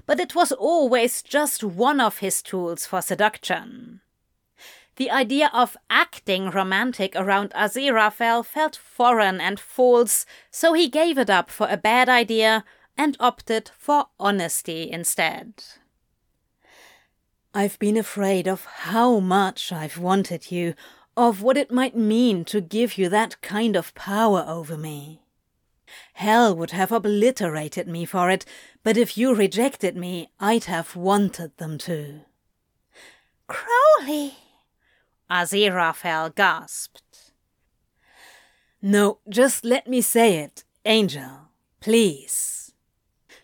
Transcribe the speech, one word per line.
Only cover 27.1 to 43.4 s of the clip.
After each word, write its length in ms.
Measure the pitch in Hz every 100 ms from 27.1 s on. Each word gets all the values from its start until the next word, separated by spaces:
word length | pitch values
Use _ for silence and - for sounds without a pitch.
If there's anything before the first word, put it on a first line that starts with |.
| 208 233 254 180 156 151 - 175
me 180 | 170 170
for 240 | 190 180
it, 160 | 190 - - - _
but 140 | 214 226
if 200 | 233 -
you 160 | 254
rejected 600 | 226 196 185 262 - 190 180
me, 340 | 180 180 165 -
I'd 260 | 196 233 -
have 300 | 170 165 180
wanted 600 | 180 202 196 - 165 -
them 200 | 156 151
to." 460 | - 160 147 147 - _ _ _ _ _ _ _ - _ _ _ -
"Crowley!" 880 | - - 480 587 605 269 302 285 - _ _ _ _ _ _ _ _ -
Aziraphale 1040 | 180 175 202 208 180 165 160 175 160 160 156
gasped. 1000 | 196 160 160 - - _ _ _ _ _ _ _ _ _ _ _ _ _ - - _ _ _ _
"No, 380 | 196 202 202 - -
just 380 | 208 262 - 233
let 220 | 254 -
me 140 | 254
say 360 | - 233 233 170
it, 260 | 147 - - _ -
Angel, 640 | 220 196 139 131 135 151 _ _ _
please." 920 | - 226 208 139 - - - - - _ _ _ _ _ _ -